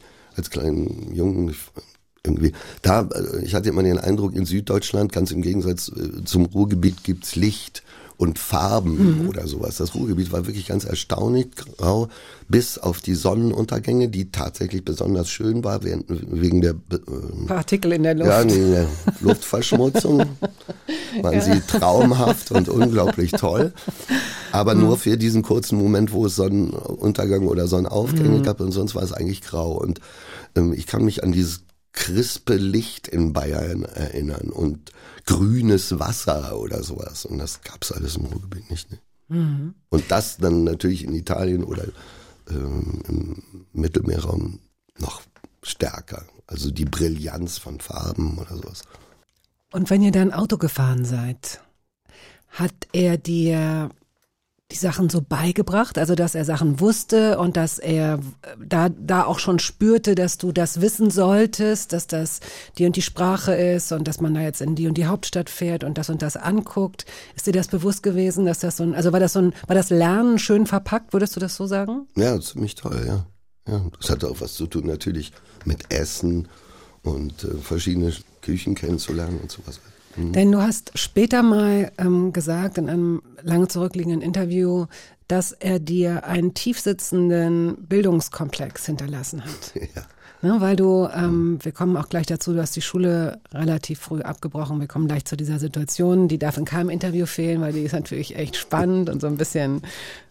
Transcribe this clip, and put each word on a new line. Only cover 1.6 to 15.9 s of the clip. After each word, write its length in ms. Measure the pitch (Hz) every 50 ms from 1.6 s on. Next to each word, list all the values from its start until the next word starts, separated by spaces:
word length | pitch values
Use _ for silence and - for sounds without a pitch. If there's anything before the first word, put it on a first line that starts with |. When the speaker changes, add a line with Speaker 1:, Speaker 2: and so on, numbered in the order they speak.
| - - - - - - - _ _ _ _ _ -
Speaker 1:
irgendwie, 300 | - - - 78 - - - - - - -
da, 200 | - - 98 113 104 - -
äh, 300 | 87 - - - - 87
ich 100 | - 95
hatte 140 | 95 101 107
immer 140 | 76 92 95
den 140 | 92 90 -
Eindruck, 340 | - 92 101 104 101 95 92
in 100 | 92 92
Süddeutschland, 680 | 80 90 101 101 - 98 104 - - - 101 104 101
ganz 200 | - - 92 92
im 100 | - 90
Gegensatz, 480 | 85 87 95 101 85 92 87 87 - -
äh, 340 | - - 82 80 - - 92
zum 220 | - - 90 87
Ruhrgebiet 580 | 85 95 101 101 101 101 87 87 92 90 - -
gibt's 320 | 98 90 87 - - -
Licht 480 | 90 98 107 104 - - - - - - - - - - - -
und 200 | - 87 87 - -
Farben 840 | - - - 73 90 98 104 113 95 85 80 - 196 175 156 156
Speaker 2:
Mhm. 80 | 165 196
Speaker 1:
oder 180 | - - -
sowas. 300 | 73 69 - - - -
Das 160 | - 90 87 -
Ruhrgebiet 360 | - - - 90 87 92 87
war 140 | 87 87 90
wirklich 180 | - 101 101 92
ganz 160 | - 98 101 -
erstaunlich 680 | - - - - - 90 90 98 113 123 127 123 127 -
grau, 540 | - - - - - 101 90 98 110 117 113 - - - - - - - -
bis 300 | - 120 120 - - -
auf 200 | - 90 87 -
die 140 | - 90 92
Sonnenuntergänge, 920 | 82 - 95 98 113 117 117 - - 113 - 117 113 117 127 120 123 123 117
die 220 | 107 95 95 92
tatsächlich 520 | - - - - - - - 92 101 95 92
besonders 460 | - 82 - 92 95 98 90 85 -
schön 340 | - - 110 107 110 120 113
war, 200 | 101 104 101 92
während, 220 | 90